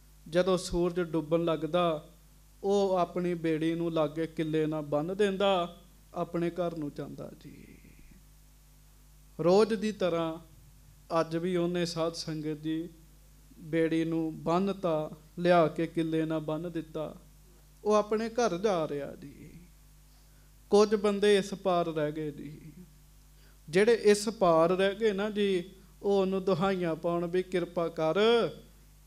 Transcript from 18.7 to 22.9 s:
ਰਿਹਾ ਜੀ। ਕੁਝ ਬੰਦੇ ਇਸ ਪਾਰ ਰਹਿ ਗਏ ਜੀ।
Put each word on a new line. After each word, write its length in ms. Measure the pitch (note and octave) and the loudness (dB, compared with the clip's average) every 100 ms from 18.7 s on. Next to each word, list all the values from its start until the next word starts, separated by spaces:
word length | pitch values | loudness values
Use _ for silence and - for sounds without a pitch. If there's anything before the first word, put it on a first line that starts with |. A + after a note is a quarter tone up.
| F3+ D3 | 0 -2
ਰਿਹਾ 260 | C#3+ C#3+ | -4 -8
ਜੀ। 360 | - C#3+ - - - - - - - - - - - - - - | -12 -18 -18 -20 -20 -20 -20 -20 -20 -20 -20 -20 -20 -20 -20 2
ਕੁਝ 240 | G3+ G#3 | 4 6
ਬੰਦੇ 420 | G#3+ G#3 G3+ G#3 G3+ | 4 0 2 4 4
ਇਸ 180 | G3 | 2
ਪਾਰ 320 | F#3 G3 F3 E3+ | -4 0 2 0
ਰਹਿ 260 | D#3 D3+ | -2 -2
ਗਏ 180 | D#3 D3+ | -4 -8
ਜੀ। 320 | D3 D3 D3+ D#3 F#3 F3+ | -8 -14 -14 -18 -20 -20